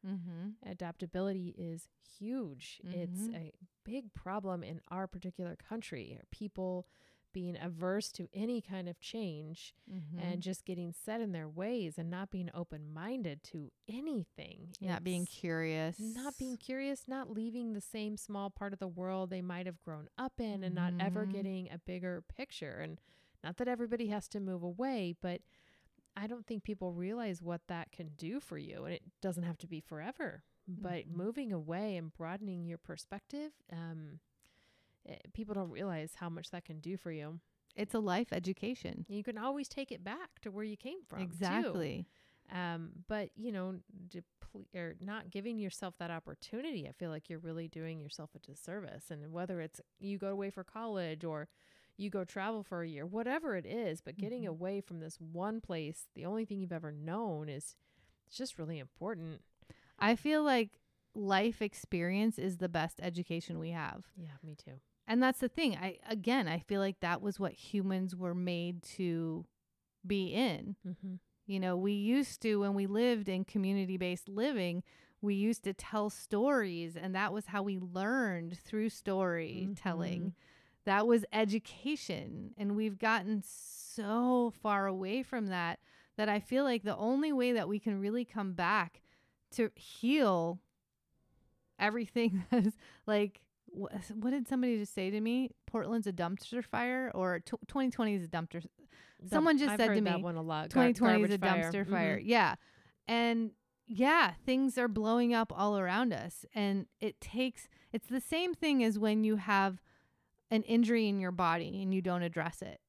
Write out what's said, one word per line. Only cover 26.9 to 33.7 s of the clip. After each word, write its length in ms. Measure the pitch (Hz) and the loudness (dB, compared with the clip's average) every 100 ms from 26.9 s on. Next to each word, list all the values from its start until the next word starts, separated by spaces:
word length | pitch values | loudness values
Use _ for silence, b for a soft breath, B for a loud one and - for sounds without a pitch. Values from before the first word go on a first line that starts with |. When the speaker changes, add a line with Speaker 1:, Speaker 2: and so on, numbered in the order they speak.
Speaker 2:
realize 480 | 175 180 233 226 175 | -4 -4 -2 -4 -4
what 260 | 170 170 - | -4 -6 -4
that 240 | 175 165 | -8 -8
can 200 | - 165 147 | -10 -12 -8
do 240 | 160 254 | -6 -6
for 180 | - 151 | -6 -10
you. 280 | 143 - 143 | -10 -8 -8
And 80 | |
it 100 | 170 - _ | -8 -10 _
doesn't 220 | 190 170 | -4 -2
have 140 | 170 165 | -2 -4
to 100 | 170 | -8
be 140 | 165 | -10
forever. 640 | - 156 170 269 277 151 _ _ - | -10 -10 -10 -6 -8 -8 _ _ -14
But 360 | 180 190 175 - | -10 -4 -6 -4
Speaker 1:
Mm-hmm. 120 | 165 | -4
Speaker 2:
moving 340 | 185 233 254 | -4 -4 -4
away 460 | 185 156 170 214 185 | -4 -4 -4 -2 -4
and 160 | 165 | -6
broadening 520 | - 165 190 208 180 170 | -8 -8 -6 -6 -6 -6
your 120 | 170 | -8
perspective, 720 | - 151 - 196 _ 285 302 _ _ | -10 -12 -10 -12 _ -8 -8 _ _